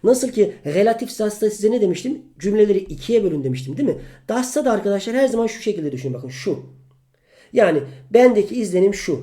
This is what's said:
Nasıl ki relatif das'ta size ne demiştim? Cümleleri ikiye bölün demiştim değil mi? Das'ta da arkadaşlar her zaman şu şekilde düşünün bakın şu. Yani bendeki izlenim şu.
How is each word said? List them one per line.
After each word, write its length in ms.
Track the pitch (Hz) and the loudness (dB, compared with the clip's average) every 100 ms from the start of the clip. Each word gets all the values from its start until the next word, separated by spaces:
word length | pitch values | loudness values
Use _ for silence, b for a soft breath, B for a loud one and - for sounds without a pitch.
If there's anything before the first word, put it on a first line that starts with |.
Nasıl 240 | 214 254 254 | 4 2 0
ki 240 | - 196 B - | 0 0 B -4
relatif 520 | 160 214 226 240 - | 2 2 2 -6 -4
das'ta 320 | 214 208 214 | -4 0 -2
size 200 | 208 208 | 0 0
ne 100 | 240 | 2
demiştim? 420 | 196 165 254 311 - _ | 0 0 -6 -8 -12 _
Cümleleri 400 | 190 208 208 185 | -2 2 4 2
ikiye 460 | - 147 - 226 | -2 -12 0 0
bölün 200 | 196 151 | 2 -2
demiştim 320 | 131 131 131 147 | -4 -4 -6 -4
değil 120 | 277 | -2
mi? 100 | - B B - | -2 B B -6
Das'ta 360 | 226 254 302 | -4 -2 0
da 80 | 254 | 0
arkadaşlar 440 | 214 202 202 208 247 | 0 0 -2 -2 0
her 120 | 269 | 0
zaman 180 | 226 226 | 0 -2
şu 160 | - | -2
şekilde 300 | - 185 151 | -4 -4 -4
düşünün 220 | 131 139 | -6 -8
bakın 140 | 123 127 | -8 -10
şu. 300 | - - 143 - - _ _ _ b b b b | -8 -6 -6 -8 -20 _ _ _ b b b b
Yani 280 | 254 196 156 135 B - | 2 4 2 -4 B 2
bendeki 440 | 220 254 220 202 | 6 6 4 0
izlenim 400 | 240 208 180 190 | -2 -2 2 2
şu. 260 | - - 135 | 0 -4 -6